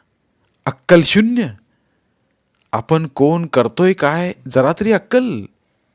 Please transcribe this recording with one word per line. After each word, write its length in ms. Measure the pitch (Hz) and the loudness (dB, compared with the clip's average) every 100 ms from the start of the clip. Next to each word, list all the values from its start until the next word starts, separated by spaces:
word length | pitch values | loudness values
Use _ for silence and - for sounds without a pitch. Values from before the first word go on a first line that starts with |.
| _ _ _ _ _ _ - | _ _ _ _ _ _ -10
अक्कल 360 | - - 175 | -6 4 4
शून्य. 460 | 151 202 220 247 165 98 _ _ _ _ _ _ _ _ _ _ - | 4 2 2 0 -4 -8 _ _ _ _ _ _ _ _ _ _ -8
आपण 360 | 110 - 160 156 | -8 -2 -2 -2
कोण, 380 | - 143 170 170 | 0 0 0 -2
करतोय 480 | 131 117 - 185 | 0 0 0 0
काय, 400 | 185 143 160 180 - 131 | 0 -2 -2 -6 -10 -4
जरा 240 | 127 131 170 | 0 0 0
तरी 120 | 214 | 0
अक्कल. 500 | 202 - 247 254 127 98 _ _ _ _ | -2 0 -2 -2 -8 -12 _ _ _ _